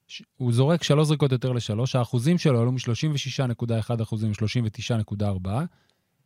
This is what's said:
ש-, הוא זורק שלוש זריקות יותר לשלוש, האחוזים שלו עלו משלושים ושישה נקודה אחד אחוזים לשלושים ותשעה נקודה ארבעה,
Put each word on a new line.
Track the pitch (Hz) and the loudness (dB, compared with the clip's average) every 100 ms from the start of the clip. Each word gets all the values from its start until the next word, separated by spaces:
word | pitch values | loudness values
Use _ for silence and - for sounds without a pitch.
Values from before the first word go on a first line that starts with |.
| _ | _
ש-, | - - - | -20 -20 -4
הוא | 123 | 0
זורק | 117 139 170 | 4 4 2
שלוש | - 147 151 | 4 4 4
זריקות | 147 139 | 2 2
יותר | 127 131 | 2 0
לשלוש, | 120 - 107 131 131 | -2 -2 -2 0 0
האחוזים | 120 123 131 175 | 0 0 2 2
שלו | 156 120 | 4 4
עלו | 120 | 2
משלושים | 127 123 113 156 | 0 -2 -2 0
ושישה | 143 131 - 127 | -2 -4 -4 -2
נקודה | 117 117 113 | -2 -2 -2
אחד | 104 117 | -2 -2
אחוזים | 110 110 110 | -2 -2 -2
לשלושים | 104 107 127 110 | -2 -2 0 -2
ותשעה | - - 117 | -4 -4 -2
נקודה | 104 104 104 | -2 -4 -2
ארבעה, | 95 92 113 175 _ _ _ _ _ | -2 -4 -4 -4 _ _ _ _ _